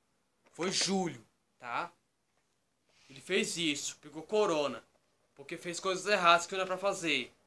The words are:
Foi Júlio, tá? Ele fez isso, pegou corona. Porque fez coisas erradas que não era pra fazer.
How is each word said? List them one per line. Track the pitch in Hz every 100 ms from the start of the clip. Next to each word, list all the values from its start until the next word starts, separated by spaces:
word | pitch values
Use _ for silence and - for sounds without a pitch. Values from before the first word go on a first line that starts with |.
| _ _ _ _ _
Foi | - 175
Júlio, | 180 - 190 180 123 110 _ _ _
tá? | 123 123 170 - _ _ _ _ _ _ _ _ _ _ -
Ele | 135
fez | - 190 220 165
isso, | 165 139 - -
pegou | 151 147
corona. | 156 214 208 156 143 117 - _ _ _ _ -
Porque | 139 170
fez | 175 170
coisas | 190 180
erradas | 185 208 170 170 -
que |
não | 190
era | 185
pra | 185
fazer. | 196 190 165 139 117 -